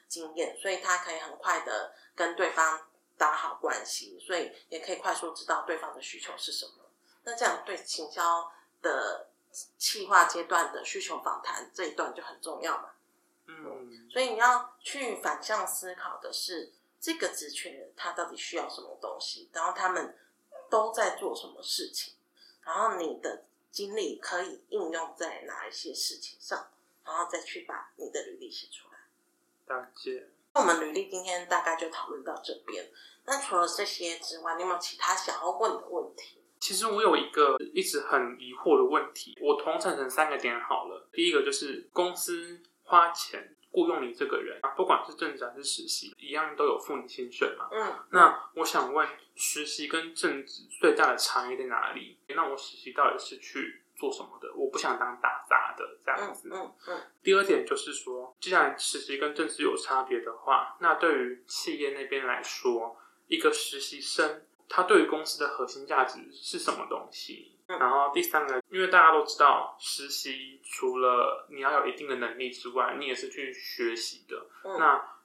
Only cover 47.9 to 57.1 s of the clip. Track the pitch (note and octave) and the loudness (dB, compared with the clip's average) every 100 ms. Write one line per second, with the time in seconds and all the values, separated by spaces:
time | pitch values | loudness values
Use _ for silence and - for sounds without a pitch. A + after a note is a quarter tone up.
47.9 | - - F#3+ E3 - - - D#3+ D#3+ B2+ | -6 0 8 10 8 -6 -4 0 0 2
48.9 | D3 C#3+ - - - - D3+ D3 - D3 | 2 0 -2 -16 -4 -2 -2 -4 -4 -2
49.9 | E3 E3 - E3+ C#3 C3+ - - - C#3 | -2 -4 -2 0 0 -6 -16 -18 2 4
50.9 | D3+ D3 A#2+ - B2+ B2 C3 B2+ A#2 - | 6 4 4 0 0 -2 -4 -2 0 -2
51.9 | - - - - C#3 D3 C3+ - - C3 | -4 -12 -18 -8 -2 -2 -2 -8 -14 -8
52.9 | C3+ C3 B2+ - B2+ - C#3 C3 - _ | 2 2 2 -6 -12 -10 -8 -8 -10 _
53.9 | - C#3 - D3 - B2 - C3+ - D#3 | -6 -4 -4 -10 -14 -12 -4 -2 0 -2
54.9 | A#2+ A#2+ A#2+ B2 - - B2+ - - - | 0 -2 -2 -2 -2 2 4 4 -4 -10
55.9 | - - C3+ G3+ - - F#2 A#2 - - | -8 -2 -2 -2 -8 -10 -10 -10 -12 -10
56.9 | F3 - | -10 -10